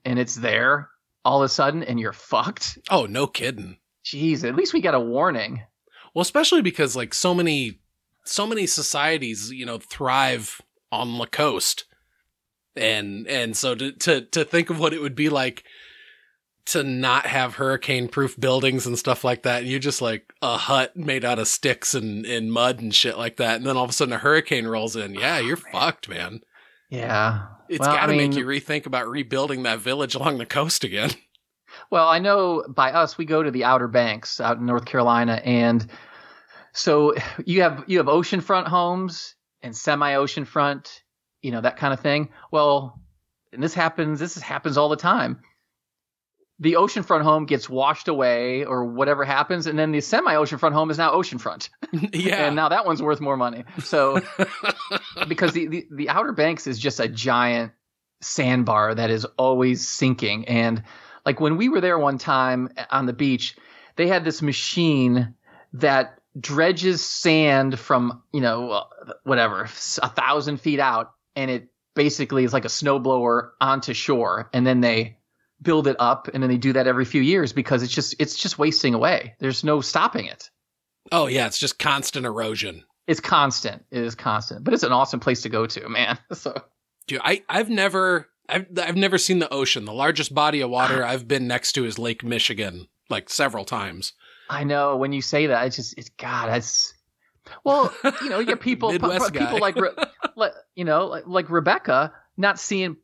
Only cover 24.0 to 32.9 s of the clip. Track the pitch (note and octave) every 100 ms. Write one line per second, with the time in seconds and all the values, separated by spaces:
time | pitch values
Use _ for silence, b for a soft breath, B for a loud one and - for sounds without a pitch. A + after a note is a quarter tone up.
24 | C3+ A#2 C#3+ D#3 D#3 C3+ A2+ A2+ A2 A2+
25 | G2+ G2 B2+ D#3+ A#2+ E3+ - F#2 D#3 -
26 | - E2+ F2 A2+ _ b b b b B2+
27 | A#2 G#2+ A2 G#2+ G2+ - - D#3 C#3 D3
28 | D3+ D3 C#3+ C#3 B2+ C#3 - D3+ C#3 C3
29 | A2+ C#3 A#2+ C3+ C3+ C3 B2 A2 A2+ C3+
30 | C3+ - C#3+ C3+ A#2 C#3+ D#3 - - G2
31 | C3+ - _ _ _ _ _ B B F3
32 | E3 E3 G3+ G3+ F3+ D#3+ C#3+ C3 C3